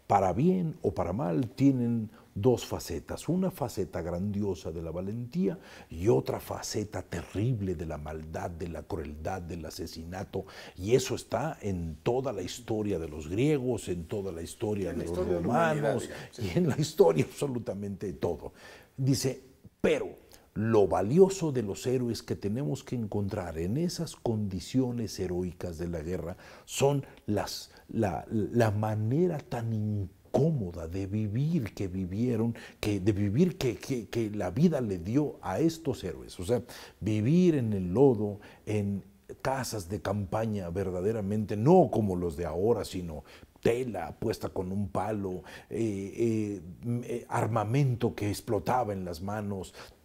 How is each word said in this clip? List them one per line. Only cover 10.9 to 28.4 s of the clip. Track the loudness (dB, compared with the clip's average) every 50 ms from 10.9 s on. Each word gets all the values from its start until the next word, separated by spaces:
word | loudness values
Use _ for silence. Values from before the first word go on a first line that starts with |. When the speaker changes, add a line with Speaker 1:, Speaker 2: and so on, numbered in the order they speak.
| 4
Speaker 1:
eso | 4 4 2 -4
está | -6 -4 -2 -2 -2 -2 -2 -4 -4
en | -4 -4 -2 -2 -4 -4 -6 -4
toda | -2 0 0 0 0 -2
la | -4 -4
historia | -6 -6 -8 -8 -6 -4 -2 -2 0 0 -2 -2
de | -4 -6
los | -8 -8 -6 -4
griegos, | 0 2 2 2 2 2 2 0 -2 -2 -2 -4
en | -6 -6 -4
toda | -6 -6 -4 -4 -6
la | -6 -8
historia | -8 -10 -6 -4 -2 -2 0 0 -2 -2
Speaker 2:
En | -2 -4
Speaker 1:
de | -4
Speaker 2:
la | -2
Speaker 1:
los | -2 -2
Speaker 2:
historia | 0 0 0
de | 0
la | 0 2
humanidad, | 2 4 4 4 2 2 0 0
Speaker 1:
romanos | 0 0
Speaker 2:
digamos, | -2 -6 -10 -12 -14 -14
sí. | -10 -6 -4 0 2
Speaker 1:
y | 2
en | 2 2
la | 2 0
historia | 0 2 6 8 8 8 8 4 2
absolutamente | 0 -2 -4 -4 -2 -2 -4 -4 -6 -6 -6 -6 -6 -6 -6 -6
de | -6 -4
todo. | -2 0 -2 -2 -2 -6 -12 -14 -16 -20 -20 -20 -20 -20 -12 _
Dice, | 0 2 4 4 4 2 0 -2 -4 -10 -20 -20 _ -20 -20 _ _
pero | 2 2 2 2 0 -6 -10 -14 -20 -20 -20 -20 -18 _ -4
lo | -2 2 6 6 6 6 6
valioso | 4 2 2 6 8 8 8 8 6 0 -2 0
de | 0 0
los | -2 -2 -4 -4 -2
héroes | 0 0 0 0 0 -2 -2
que | -4 -4 -4
tenemos | -2 -2 -2 -2 0 -2 -2 -4 -4
que | -6 -6 -4
encontrar | -4 -4 -2 -2 -2 -2 0 -2 -4 -4 -4 -4 -2
en | -2 0 0
esas | 0 0 -2 -2 -4 -6 -8 -6
condiciones | -4 -2 -2 0 0 -2 -2 -4 -6 -4 0 0 2 2 2 0 -4 -4 -4 -4 -4
heroicas | -4 -2 -2 -2 -2 -4 -4 -6 -8 -6 -6 -4
de | -4 -4
la | -4 -4
guerra | -4 -4 -4 -4 -4 -6 -8 -10 -14 -20 -20 -20 -14
son | -8 0 4 4 4 4 2 -2 -6 -14 -10 -4
las, | -2 0 0 -2 -4 -8 -10 -12 -16 -20 -20 -12 -4
la, | 0 0 0 0 0 -4 -6 -4
la | -2 -2